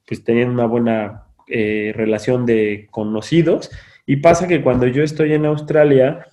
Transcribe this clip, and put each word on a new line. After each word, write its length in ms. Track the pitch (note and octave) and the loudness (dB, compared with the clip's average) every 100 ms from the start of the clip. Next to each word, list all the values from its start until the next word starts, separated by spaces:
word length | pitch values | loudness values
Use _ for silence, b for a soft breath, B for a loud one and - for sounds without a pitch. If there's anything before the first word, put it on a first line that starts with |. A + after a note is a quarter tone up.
| - | -12
pues, 180 | A2+ | -8
teniendo 280 | - A#2 B2 | -2 0 0
una 120 | B2 A#2 | 0 -2
buena, 560 | A#2+ A#2 A2 G#2 - - _ - | 0 -2 -2 -4 -10 -20 _ -10
eh, 440 | A#2+ G#2+ G#2+ G#2+ G#2+ | -4 -4 -4 -4 -4
relación 500 | A2 G#2+ - B2+ A#2+ | -2 -2 -2 -2 2
de 420 | A2+ G#2+ G#2 - | 2 0 -4 -10
conocidos". 800 | - G#2+ A2 - E3 D#3+ A#3+ - B B B - | -8 -6 -6 -2 2 2 0 -4 B B B -4
Y 100 | C#3 | 2
pasa 320 | E3 E3+ F3+ | 4 4 2
que 140 | D#3+ | 0
cuando 240 | C3+ B2+ B2+ | 0 0 0
yo 140 | C3 | 0
estoy 280 | D3+ D3+ D3+ | -2 0 0
en 120 | D3+ D3+ | 0 0
Australia, 800 | D3+ D3+ D#3 D3 C3+ C3 D#3 - | -2 0 2 4 4 4 0 -14